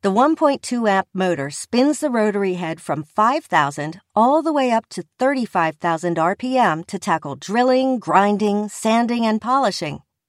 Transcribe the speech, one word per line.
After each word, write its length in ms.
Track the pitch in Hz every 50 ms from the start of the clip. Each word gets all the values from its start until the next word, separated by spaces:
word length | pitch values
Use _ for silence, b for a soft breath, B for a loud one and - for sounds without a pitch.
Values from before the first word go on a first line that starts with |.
The 100 | - 196
one 240 | 190 214 254 302 320
point 260 | - 320 294 277 -
two 260 | - - 240 240 233 214
amp 200 | 196 190 190 _ _
motor 360 | 185 190 185 170 143 135 143
spins 500 | 147 - - _ - 240 262 285 302 -
the 100 | - 294
rotary 460 | 240 226 214 214 196 202 202 190 180
head 260 | 175 180 160 160 156
from 220 | - - 156 147 151
five 420 | _ _ - 214 226 269 320 -
thousand 560 | - - 160 147 139 147 - 147 156 165 185 _ _ _
all 260 | 208 220 254 285 320
the 120 | 294 330 311
way 180 | 294 262 247
up 160 | 233 226 226 _
to 160 | - - 175 _ _ _
thirty-five 580 | 254 262 285 262 240 202 - 185 165 160 151 _
thousand 400 | - 175 165 160 175 175 170 165
R 160 | 160 170 196
P 220 | _ - 254 262 262
M 260 | 240 190 156 156 170
to 140 | - - 185
tackle 360 | - - 170 160 - 143 139
drilling, 640 | 135 - - 202 240 247 254 254 254 262 262 262 240
grinding, 680 | 190 - 160 180 196 208 208 196 214 208 202 208 208 208
sanding, 580 | - - - 220 220 233 240 226 240 233 226
and 140 | 220 214 214
polishing. 600 | - 226 254 277 269 214 180 - 175 151 139 - _ _ _ _ _